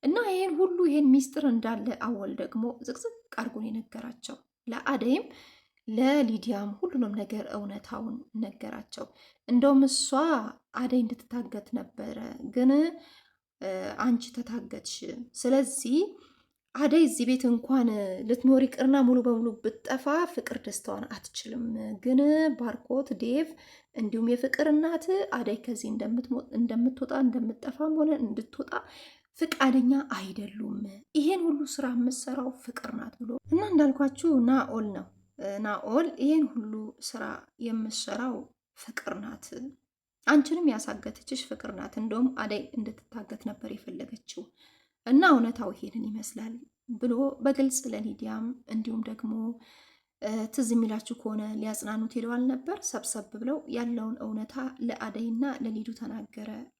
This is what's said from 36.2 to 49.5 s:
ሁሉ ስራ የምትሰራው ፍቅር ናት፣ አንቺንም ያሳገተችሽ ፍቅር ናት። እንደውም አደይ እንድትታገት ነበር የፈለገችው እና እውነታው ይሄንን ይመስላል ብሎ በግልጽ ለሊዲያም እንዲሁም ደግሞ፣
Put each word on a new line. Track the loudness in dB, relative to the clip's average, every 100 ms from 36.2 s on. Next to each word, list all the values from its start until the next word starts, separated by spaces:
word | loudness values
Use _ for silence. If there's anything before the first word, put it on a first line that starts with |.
| 2 4 2
ሁሉ | -2 -6 -8 -10 -12
ስራ | -14 -10 -10 -10 -14 _
የምትሰራው | -6 -4 -4 -6 -6 -4 -4 -6 -10 _ _ _
ፍቅር | -14 -12 -10 -10
ናት፣ | -10 -14 -16 -14 -14 -16 _ _ _ _ 4
አንቺንም | 6 6 2 2
ያሳገተችሽ | 0 -6 -10 -10 -14 -10 -10
ፍቅር | -8 -10 -10
ናት። | -10 -10 -6
እንደውም | -4 0 0 0
አደይ | -6 -6 -6
እንድትታገት | -8 -8 -10 _ -16 -14 -10
ነበር | -10 -10 -12
የፈለገችው | -12 -14 -14 -14 -16 _ -16 -16 _ _ _ _ _ 4
እና | 6 8
እውነታው | 8 6 0 -6
ይሄንን | -8 -10 -8
ይመስላል | -8 -8 -10 -10 -12 -12 -16 _ _
ብሎ | -4 0 2 0 0
በግልጽ | 0 2 2 0 -4
ለሊዲያም | -6 -6 -8 -8 -6 -6 -8 -6
እንዲሁም | -6 -4 -4
ደግሞ፣ | -6 -6 -6 -4 -4